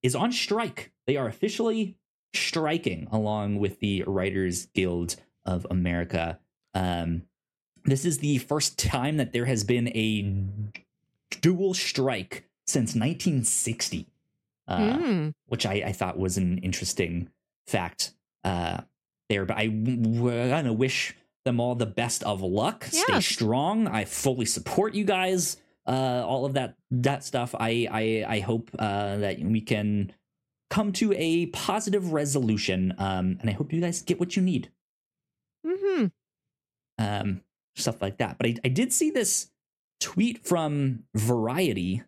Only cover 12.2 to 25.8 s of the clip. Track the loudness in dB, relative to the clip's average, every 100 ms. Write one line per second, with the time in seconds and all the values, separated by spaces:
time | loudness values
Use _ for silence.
12.2 | -6 -12 -16 _ -2 0 2 2 0 0
13.2 | 0 2 2 0 -2 -4 -4 -6 -10 _
14.2 | _ _ _ _ -4 0 2 2 2 0
15.2 | 0 -6 -6 -2 0 0 -2 -2 -2 0
16.2 | 0 2 0 0 -2 -4 -2 -2 -2 -2
17.2 | -6 _ _ _ -4 -2 -2 -6 -8 -8
18.2 | _ _ -2 -2 -2 -4 -8 _ _ _
19.2 | -2 -2 0 0 0 0 0 2 2 2
20.2 | 2 2 2 2 0 2 0 0 -4 -10
21.2 | _ _ -2 0 2 0 -2 -2 -2 -2
22.2 | -2 -2 0 0 0 -2 -4 0 2 2
23.2 | 0 0 2 2 2 2 0 0 -2 0
24.2 | 0 0 -2 -2 0 2 2 2 0 2
25.2 | 2 0 0 -6 _ _